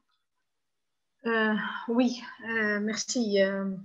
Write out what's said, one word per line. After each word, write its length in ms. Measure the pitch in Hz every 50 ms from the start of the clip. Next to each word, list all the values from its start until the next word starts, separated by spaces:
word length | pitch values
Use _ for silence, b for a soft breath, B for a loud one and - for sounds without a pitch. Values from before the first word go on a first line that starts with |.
| _ _ _ _ _ _ _ _ _ _ _ _ _ _ _ _ _ _ _ _ _ _ _ _ -
Euh, 280 | 233 226 220 220 214 214 202 B B B B B 240
oui, 340 | 233 247 254 226 - - B B B B 214
euh, 340 | 226 226 226 214 208 208 208
merci, 640 | 208 214 208 - - - - 254 226 208 202 196
euh, 300 | 190 196 196 196 196 196 190 185